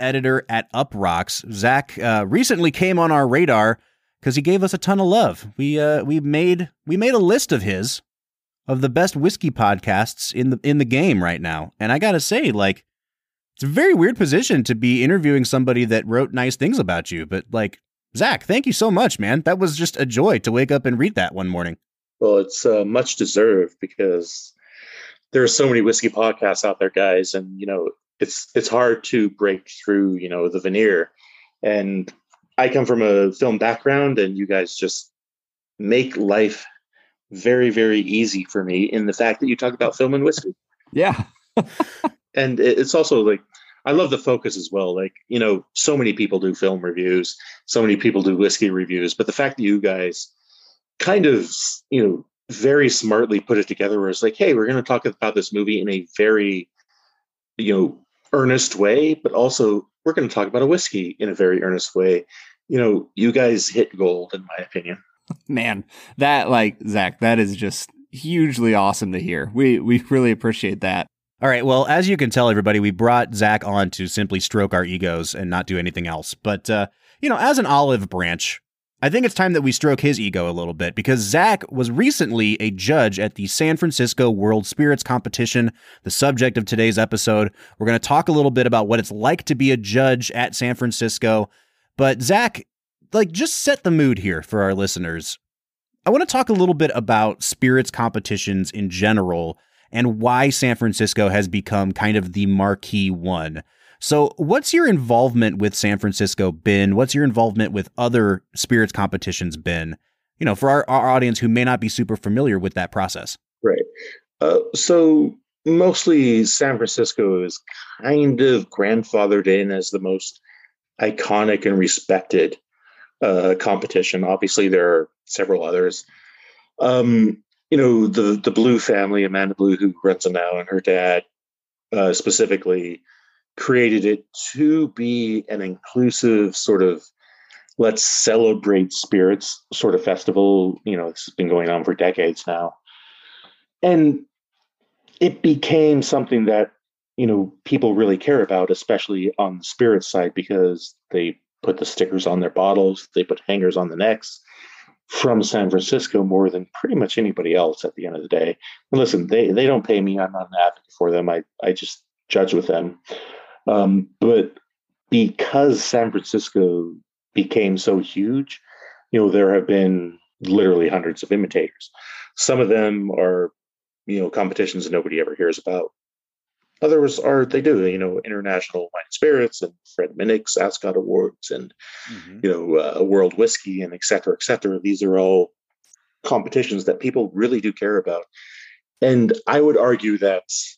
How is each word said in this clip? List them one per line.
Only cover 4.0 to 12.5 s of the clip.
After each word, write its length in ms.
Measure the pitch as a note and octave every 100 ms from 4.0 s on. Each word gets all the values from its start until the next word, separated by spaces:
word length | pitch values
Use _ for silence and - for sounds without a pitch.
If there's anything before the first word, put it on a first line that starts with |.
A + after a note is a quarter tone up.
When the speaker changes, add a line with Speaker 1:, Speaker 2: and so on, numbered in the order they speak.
| _ _
Speaker 1:
'cause 140 | C#3
he 80 | C3
gave 220 | D3 F#3+
us 100 | F#3+
a 40 | F#3
ton 200 | - G3
of 80 | F#3
love. 400 | G#3+ E3 E2+ G#2 -
We, 220 | C#3+ D3+
uh, 240 | D3+ D3+
we 160 | C#3 D#3
made, 520 | C#3+ D3+ F3+ F3+ E3+ _
we 120 | - F#3
made 180 | A#3
a 40 | A#3+
list 340 | F3+ A3+ -
of 100 | C3+
his, 400 | G2+ F#2+ A#2+ - - _ _ _ _ _ -
of 140 | C3
the 80 | C3
best 260 | B2 F#3
whiskey 380 | C#3+ D#3+ - D#3
podcasts 840 | - G#2 G2 - G2 A2+ - -
in 160 | B2 B2+
the, 80 | B2
in 140 | C#3+ D3
the 60 |
game 380 | B2 B2+ F#3 G#2+
right 180 | F2 F2
now. 340 | E2+ D#2+ D#2 -
And 140 | G#2+
I 80 | C#3
gotta 180 | G#3+ F3
say, 300 | - A3+ D4